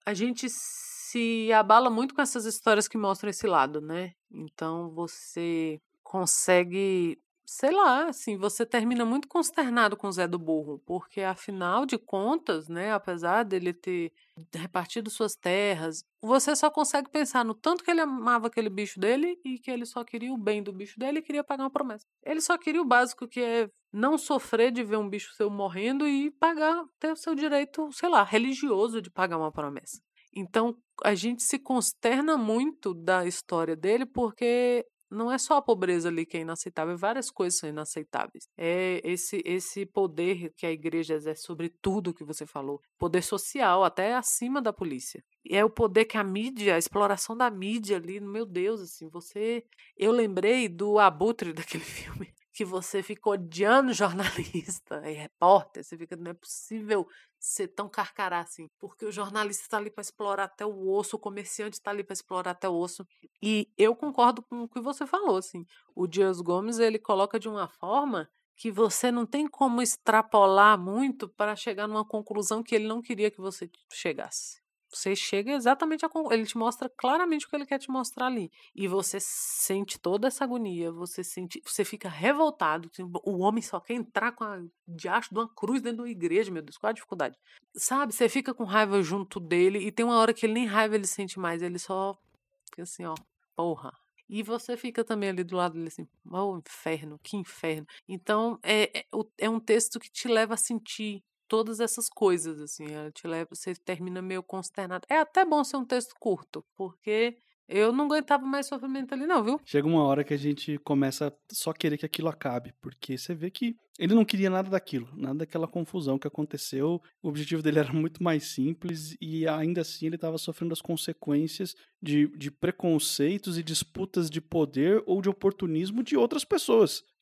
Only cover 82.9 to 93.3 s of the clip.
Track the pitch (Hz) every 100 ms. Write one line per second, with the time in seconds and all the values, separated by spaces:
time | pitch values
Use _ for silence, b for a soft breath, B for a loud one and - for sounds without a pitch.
82.9 | - 180 175 - 185 196 226 - 185 -
83.9 | 240 - 208 233 240 214 196 170 _ -
84.9 | 165 180 208 - 196 226 - 196 262 240
85.9 | 233 240 196 165 180 208 170 151 - 214
86.9 | 226 - 180 139 - b b b - -
87.9 | 262 277 - 233 269 262 240 208 208 208
88.9 | 196 160 196 190 190 165 175 185 202 202
89.9 | 220 233 233 226 233 220 226 233 202 220
90.9 | 214 190 - 190 190 175 170 175 175 -
91.9 | 190 196 196 _ _ _ _ - - 175
92.9 | - 175 160 _